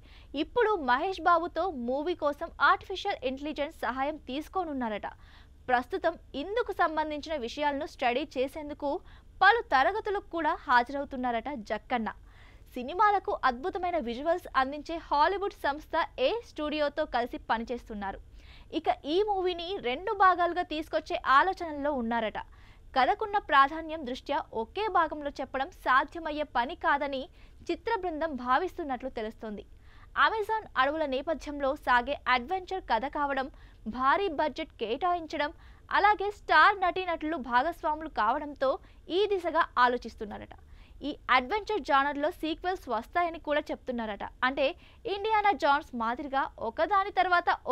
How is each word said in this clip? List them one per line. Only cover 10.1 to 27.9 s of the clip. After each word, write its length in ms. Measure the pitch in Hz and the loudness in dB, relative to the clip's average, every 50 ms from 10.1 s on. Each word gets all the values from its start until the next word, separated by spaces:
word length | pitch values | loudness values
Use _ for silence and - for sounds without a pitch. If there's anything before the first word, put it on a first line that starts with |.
| 392 403 - - 320 | -4 -4 -6 -6 -4
కూడా 180 | 330 311 302 359 - - | -2 0 0 -2 -2 2
హాజరవుతున్నారట 840 | 277 254 240 247 277 277 277 285 - 277 247 254 247 233 226 226 277 294 226 208 - | 4 4 4 4 2 -2 -6 -6 -6 -6 -4 -2 -2 -2 -2 -4 -6 -8 -8 -6 -6
జక్కన్న. 400 | 214 214 - - 254 240 214 190 - - - - - - - - - - - - - | -6 -6 -4 -2 -2 -2 -2 -4 -8 -10 -14 -20 -20 -20 -20 -20 -20 -20 -20 -12 -10
సినిమాలకు 580 | 254 233 277 339 359 427 415 403 381 - 403 - - - 262 | -8 -8 -4 0 2 4 4 4 2 0 -2 -4 0 0 0
అద్భుతమైన 480 | 247 247 302 381 381 370 349 349 349 311 226 | 0 -2 -4 -6 -4 -4 -4 -2 -2 -2 -2
విజువల్స్ 400 | 233 226 254 294 339 349 359 - - - 262 | -4 -4 -2 0 0 0 -2 -2 -2 0 0
అందించే 340 | 262 269 294 302 285 - 330 320 - - | 0 0 -2 -8 -8 -8 -8 -8 -4 0
హాలీవుడ్ 480 | - 285 302 349 302 349 392 403 - - - | 2 4 4 4 2 0 -4 -6 -6 -4 -4
సంస్థ 300 | 294 277 311 - - - 247 - - - - 254 | -4 -4 -4 -6 -4 -2 -2 -2 -2 -2 -2 0
ఏ 20 | 294 415 480 - - | 0 0 -2 -6 -10
స్టూడియోతో 540 | - 311 302 - 302 302 294 285 294 320 302 - - | -8 -6 -6 -4 -2 -2 -2 -2 -2 -4 -4 -2 -2
కలిసి 240 | 240 240 240 311 294 - - | -2 -2 -4 -6 -8 -4 -2
పనిచేస్తున్నారు. 680 | 233 220 233 226 240 240 - - 214 202 196 190 - - - - - - - - - - - - - 330 | -2 -2 -2 -6 -8 -10 -10 -10 -10 -8 -8 -8 -10 -12 -14 -20 -20 -20 -20 -20 -20 -20 -12 -8 -6 -2
ఇక 100 | - 381 - - - 277 320 | 0 0 0 0 -2 -2 0
ఈ 20 | 381 427 427 | 0 0 0
మూవీని 400 | 403 381 349 370 349 339 339 349 403 - - 240 | 0 -2 -2 -2 -4 -4 -6 -8 -8 -6 -4 -4
రెండు 240 | 254 311 370 453 427 392 | -4 -4 -4 -2 4 6
భాగాలుగా 420 | 392 370 359 349 349 349 339 359 349 - | 6 8 8 6 4 2 2 0 -2 -2
తీసుకొచ్చే 440 | 302 311 311 - 330 320 311 - 349 - - - 262 | -4 -6 -4 -2 -2 -4 -2 -2 -4 -2 2 6 6
ఆలోచనల్లో 540 | 285 311 277 285 - 349 320 294 285 277 294 294 254 | 6 6 4 2 -2 -4 -6 -4 -2 -2 0 0 0
ఉన్నారట. 380 | 226 226 233 233 220 208 - - - - - - - - - - - - - | -2 -2 -2 -2 -2 -2 -4 -6 -10 -10 -14 -20 -20 -20 -20 -20 -12 -2 2
కథకున్న 400 | 262 269 320 415 - 440 415 403 415 415 - | 4 4 4 4 2 0 -2 -2 -2 2 6
ప్రాధాన్యం 500 | 294 269 269 277 320 320 320 311 311 330 285 240 | 6 8 8 6 4 -4 -8 -8 -8 -8 -6 -8
దృష్ట్యా 300 | 262 - - - 277 302 - - - 220 | -8 -8 -4 -4 -2 -2 -4 -4 -6 -8
ఒకే 220 | 226 - - 381 440 427 370 | -6 -6 -4 -4 -2 0 2
భాగంలో 340 | 359 320 302 320 302 285 294 - - | 2 2 2 -2 -6 -8 -8 -6 -8
చెప్పడం 300 | 269 - - 262 269 359 - - - | -8 -6 -4 -4 -4 -6 -8 -4 2
సాధ్యమయ్యే 600 | 302 254 277 311 285 - 339 320 311 302 302 294 - - | 4 4 4 4 2 -4 -8 -6 -6 -4 -4 -4 -2 -2
పని 180 | 240 240 285 359 - 370 | -2 -2 -4 -4 -2 0
కాదని 380 | 320 285 277 294 277 277 254 285 - - - - - - - - - | 2 2 2 0 -2 -4 -6 -8 -10 -14 -20 -20 -20 -20 -10 -6 -6
చిత్ర 240 | 339 320 - 453 | -6 -4 -2 -2